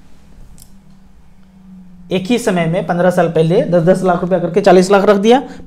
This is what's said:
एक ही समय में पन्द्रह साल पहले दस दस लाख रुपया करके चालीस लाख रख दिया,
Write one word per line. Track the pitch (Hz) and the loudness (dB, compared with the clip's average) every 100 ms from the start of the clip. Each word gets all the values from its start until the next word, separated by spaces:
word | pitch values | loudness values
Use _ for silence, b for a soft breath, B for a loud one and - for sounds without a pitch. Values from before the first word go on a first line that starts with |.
| - - - - - - - - - 190 - - - - - - - - - - - | -20 -20 -20 -20 -20 -20 -20 -20 -20 -20 -20 -20 -20 -20 -20 -20 -20 -20 -20 -20 -8
एक | 190 185 | -6 -4
ही | 240 | -4
समय | 226 180 165 | -2 -2 -2
में | 180 165 | -4 -4
पन्द्रह | 175 180 | -2 0
साल | 180 170 | 0 0
पहले | 160 160 196 | 0 0 0
दस | 302 175 | 0 0
दस | 165 190 | 2 0
लाख | 185 175 | 0 -2
रुपया | 175 180 | -2 -4
करके | 175 180 | -2 0
चालीस | 190 180 185 | 4 4 4
लाख | 202 | 2
रख | 202 202 | 2 2
दिया, | 220 254 247 B | 2 2 0 B